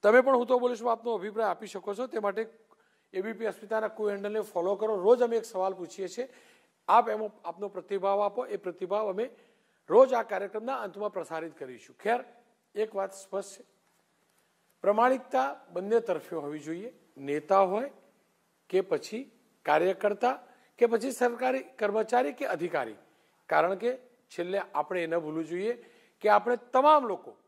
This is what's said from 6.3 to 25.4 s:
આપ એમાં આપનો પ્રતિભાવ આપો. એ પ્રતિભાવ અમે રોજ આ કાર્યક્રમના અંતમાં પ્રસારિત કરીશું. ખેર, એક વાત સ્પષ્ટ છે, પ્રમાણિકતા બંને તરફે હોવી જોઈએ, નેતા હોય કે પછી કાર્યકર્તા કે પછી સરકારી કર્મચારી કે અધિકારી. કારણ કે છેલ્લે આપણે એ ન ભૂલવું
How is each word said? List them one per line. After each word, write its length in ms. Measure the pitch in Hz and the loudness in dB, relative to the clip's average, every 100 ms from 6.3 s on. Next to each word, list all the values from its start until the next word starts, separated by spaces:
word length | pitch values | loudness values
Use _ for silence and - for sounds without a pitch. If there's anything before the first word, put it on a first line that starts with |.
| - _ _ _ _ - | -12 _ _ _ _ 4
આપ 220 | 214 226 | 4 4
એમાં 220 | 214 220 - | -2 -6 -10
આપનો 260 | 170 170 202 | -14 -10 -10
પ્રતિભાવ 500 | 190 180 196 196 196 | -10 -6 -2 0 2
આપો. 240 | 202 202 254 | 0 -2 -6
એ 120 | 196 | -6
પ્રતિભાવ 520 | 185 170 180 202 214 | -8 -8 -4 -4 -2
અમે 160 | 190 240 - _ _ _ _ _ | -4 -6 -10 _ _ _ _ _
રોજ 240 | 185 262 | 8 8
આ 100 | 240 | 6
કાર્યક્રમના 580 | 220 196 196 220 226 269 208 | 0 -4 -4 -6 -6 -6 -6
અંતમાં 260 | 180 208 | -6 -6
પ્રસારિત 420 | 202 156 160 160 147 | -6 -8 -8 -8 -10
કરીશું. 400 | 131 123 - - | -14 -14 -20 -8
ખેર, 240 | 208 240 247 - _ _ _ 202 | -2 -2 -2 -18 _ _ _ -6
એક 200 | 214 208 | -4 -2
વાત 160 | 196 | -6
સ્પષ્ટ 440 | 196 - 196 196 - | -8 -8 -8 -8 -16
છે, 60 | - _ _ _ _ _ _ _ _ _ _ _ | -20 _ _ _ _ _ _ _ _ _ _ _
પ્રમાણિકતા 680 | - 208 247 262 - 262 269 302 - | 0 4 4 2 0 -2 -2 -6 -10
બંને 260 | 170 196 226 | -8 0 0
તરફે 360 | 226 170 - 170 | 0 -6 -4 -8
હોવી 240 | 143 151 | -8 -10
જોઈએ, 300 | 143 170 220 - _ - | -10 -10 -10 -18 _ -16
નેતા 460 | 139 147 151 196 190 | -6 -6 2 4 4
હોય 240 | 202 277 - _ _ _ _ _ _ _ | 2 -6 -12 _ _ _ _ _ _ _
કે 120 | 185 | -2
પછી 420 | 190 151 - 220 277 _ _ _ - | 0 -4 -4 -12 -12 _ _ _ 0
કાર્યકર્તા 680 | 151 175 190 208 208 240 269 - _ _ _ | 2 2 0 -2 0 -2 -2 -10 _ _ _
કે 80 | 233 | 2
પછી 240 | 226 240 | 2 -2
સરકારી 540 | 247 247 240 254 262 254 - | 0 -2 0 -2 -2 -6 -4
કર્મચારી 540 | 208 208 220 240 269 | -2 0 2 2 0
કે 120 | 262 277 | -2 -4
અધિકારી. 520 | 185 170 156 120 107 _ _ _ _ _ | -4 -2 -4 -4 -8 _ _ _ _ _
કારણ 260 | 156 165 190 | 2 2 0
કે 160 | 226 254 - _ _ | -4 -4 -10 _ _
છેલ્લે 300 | - 175 196 | -8 -4 -4
આપણે 440 | 180 147 151 180 | -2 -4 -2 -2
એ 40 | 165 | -2
ન 120 | 170 | -2
ભૂલવું 260 | 151 156 | -4 -6